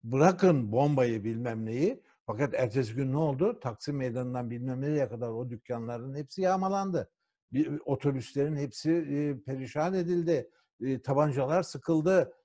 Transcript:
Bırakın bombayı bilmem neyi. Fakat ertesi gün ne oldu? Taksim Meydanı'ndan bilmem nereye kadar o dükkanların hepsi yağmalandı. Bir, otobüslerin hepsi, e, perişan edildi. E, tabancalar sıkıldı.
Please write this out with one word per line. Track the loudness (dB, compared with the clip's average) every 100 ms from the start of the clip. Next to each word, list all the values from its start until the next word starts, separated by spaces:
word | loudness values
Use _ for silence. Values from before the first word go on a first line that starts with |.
Bırakın | 0 6 6 8 6 6 2
bombayı | 2 4 4 2 2
bilmem | -2 -4 -4 -4 -4
neyi. | 0 0 -2 _ _ -10
Fakat | -2 -2
ertesi | 0 0 0 -2
gün | -2 -2
ne | 0
oldu? | 0 2 0 0
Taksim | -8 -6 -6 -4
Meydanı'ndan | -4 -4 -4 -4 -6
bilmem | -6 -6 -4
nereye | -2 0 -2
kadar | -4 -6
o | -6 -8
dükkanların | -10 -8 -6 -6 -8 -8
hepsi | -10 -10 -2
yağmalandı. | 0 2 0 -2 -2 -4 -4 _ _ _ _
Bir, | -2 0 -2
otobüslerin | -2 0 0 -2 -4 -2 -2 -2
hepsi, | -6 -4 0
e, | 0 0 -2 -2 -4
perişan | -6 -8 -6 -2 0
edildi. | 0 0 0 2 0 0 _ _ _
E, | -4 -2
tabancalar | 2 4 4 2 2 0
sıkıldı. | 0 -6 0 2 4 4 2 -6